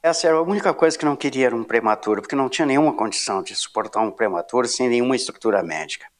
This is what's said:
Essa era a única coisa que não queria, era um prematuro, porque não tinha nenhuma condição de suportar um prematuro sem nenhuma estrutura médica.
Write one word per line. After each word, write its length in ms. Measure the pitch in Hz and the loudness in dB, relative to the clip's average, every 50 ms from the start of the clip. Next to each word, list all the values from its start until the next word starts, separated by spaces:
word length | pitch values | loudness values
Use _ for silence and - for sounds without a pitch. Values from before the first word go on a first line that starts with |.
Essa 260 | - 165 165 - - 165 | 2 0 0 2 2 2
era 100 | 160 160 | 4 4
a 40 | |
única 320 | 165 170 202 202 - 190 156 | 2 0 -2 0 0 0 2
coisa 240 | - - 160 160 - | 4 4 2 2 2
que 60 | - | 0
não 120 | 151 143 | -2 -2
queria, 320 | 139 - 143 127 131 131 123 | 0 -2 -4 0 2 2 2
era 80 | 117 | 2
um 80 | 117 113 | 0 -4
prematuro, 580 | 110 - 117 110 110 107 104 - 104 107 98 | 0 0 0 2 2 0 0 0 -2 -2 -2
porque 140 | - - - | -2 -4 -2
não 120 | 139 135 127 | -2 -2 -2
tinha 180 | - - 160 | 0 -2 0
nenhuma 280 | 143 135 143 156 151 117 | 2 4 4 4 2 2
condição 500 | - 107 110 - - - - 101 95 95 | 0 -4 -4 -4 -6 -4 -4 -4 -4 -4
de 100 | - - | -6 -8
suportar 460 | - - - _ - 104 107 - 107 | -8 -8 -4 _ -4 -4 -4 -2 -2
um 100 | 110 107 | -2 -2
prematuro 560 | - - 113 104 92 87 87 - - 123 123 | -2 -2 -2 0 0 -2 -6 -2 0 0 0
sem 220 | 113 - - 127 123 | 0 -2 0 0 2
nenhuma 280 | 120 120 123 127 131 | 2 2 2 2 0
estrutura 460 | 120 - - - - - 113 104 101 | 0 -2 -6 -10 -4 -2 0 2 2
médica. 440 | 87 82 78 78 80 - - - - - _ _ | 0 -2 -6 -8 -8 -8 -10 -14 -14 -20 _ _